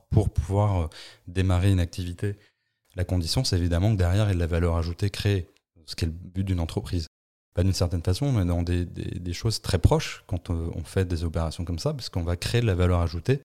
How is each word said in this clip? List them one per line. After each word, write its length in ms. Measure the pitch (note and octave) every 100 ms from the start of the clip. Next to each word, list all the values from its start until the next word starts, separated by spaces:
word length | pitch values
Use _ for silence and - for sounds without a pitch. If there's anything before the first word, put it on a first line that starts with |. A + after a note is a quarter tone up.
| _
pour 200 | - G2+
pouvoir, 520 | - - G2 G#2 F#2+
euh, 40 | D#2+ - - - -
démarrer 440 | F2 F#2+ F2+ G2
une 100 | G2
activité. 560 | E2+ - F2+ F2 G#2 G2+ _ _ _ _ _
La 100 | -
condition, 400 | F#2 F2+ D#2+ -
c'est 140 | C3 F2+
évidemment 340 | F2 E2+ G2+
que 60 | G#2+
derrière, 280 | F2 F#2+ G#2+
il 20 |
y 40 |
a 20 |
de 40 | F2+
la 80 | E2+
valeur 300 | E2+ F2 E2+
ajoutée 340 | E2 E2+ G2+
créée, 380 | - G#2 G2+ E2+ _ _ _ D#2+
ce 100 | -
qui 80 |
est 40 | E2
le 40 |
but 320 | E2 F2+ F2+
d'une 160 | F#2+ F2+
entreprise. 460 | E2 - - F2+ D#2+ _ _ _ _
Pas 80 | -
d'une 100 | F2+
certaine 300 | F2+ F2+ F2+
façon, 300 | E2 F#2 C#3+
mais 120 | B2
dans 180 | F2 F2
des, 220 | F2 F2
des, 340 | F2 - - -
des 140 | F2
choses 280 | F2 A2+ G#2+
très 180 | - -
proches 460 | - - - - _
quand, 240 | E2+ -
euh, 200 | E2 E2
on 80 | -
fait 220 | E2 -
des 200 | F2+ F2
opérations 400 | E2+ D#2+ E2 -
comme 140 | E2+ E2
ça, 140 | C#3
parce 160 | D3+ -
qu'on 140 | -
va 140 | E2+ F2
créer 260 | - A#2
de 40 | A#2+
la 80 |
valeur 260 | F2 F2+ F2+
ajoutée. 420 | E2+ E2+ - C#3